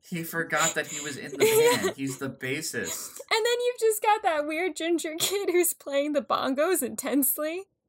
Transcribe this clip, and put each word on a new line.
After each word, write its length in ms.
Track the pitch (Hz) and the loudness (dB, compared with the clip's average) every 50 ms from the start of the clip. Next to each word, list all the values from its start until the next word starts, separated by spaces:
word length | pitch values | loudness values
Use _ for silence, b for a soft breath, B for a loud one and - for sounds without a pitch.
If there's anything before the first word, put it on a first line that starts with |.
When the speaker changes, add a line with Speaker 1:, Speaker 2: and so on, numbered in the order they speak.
Speaker 1:
He 220 | _ - 185 165 165 | _ -8 -8 -8 -8
forgot 500 | - - 165 165 - 165 156 156 151 - | -6 -4 -6 -4 -2 0 2 2 2 2
that 140 | 156 147 139 | 0 -4 -4
he 120 | - - | -6 -8
was 160 | 143 147 - - | -8 -8 -8 -8
in 200 | - - - - | -10 -10 0 4
the 80 | 359 | 4
Speaker 2:
<laughs> 260 | 440 453 427 466 466 494 | 6 8 8 8 6 6
Yeah. 60 | 480 - | 4 2
Speaker 1:
band. 140 | 381 - - | -2 -2 -2
He's 200 | 139 135 131 - | -4 -4 -4 -4
the 120 | 139 - | -6 -6
bassist. 880 | - - - 127 135 151 156 - - 120 98 85 - - - - - - - _ | -6 -6 -4 -4 -4 -2 -4 -4 -4 -4 -4 -4 -6 -8 -10 -12 -12 -14 -6 _
Speaker 2:
And 140 | 403 453 440 | 0 0 2
then 140 | 466 480 480 494 | 2 0 2 0
you've 140 | 494 494 494 | -2 -2 2
just 220 | 453 453 427 - | 2 2 2 2
got 220 | - 440 415 440 427 | 2 2 2 4 2
that 240 | 381 320 302 294 294 | 0 0 0 -2 -2
weird 280 | 311 311 359 370 302 | -2 -2 -2 -2 -2
ginger 380 | - 330 330 349 320 - 330 311 330 | -2 -2 0 0 0 0 -4 -4 -4
kid 300 | - - 370 403 403 370 | -2 -2 -2 -2 -2 2
who's 220 | 330 359 349 - - | 2 2 2 2 0
playing 400 | _ - 311 277 277 285 302 294 | _ -8 -4 -2 -2 0 0 0
the 80 | 285 | -2
bongos 600 | - _ - - - 262 269 247 302 349 381 - | 0 _ -2 0 0 0 0 2 2 2 2 0
intensely. 800 | - 220 220 208 - 269 233 285 269 - - - 302 311 320 359 392 _ _ _ _ | 0 -4 -6 -6 -6 0 0 2 2 2 0 -2 -4 -6 -6 -8 -10 _ _ _ _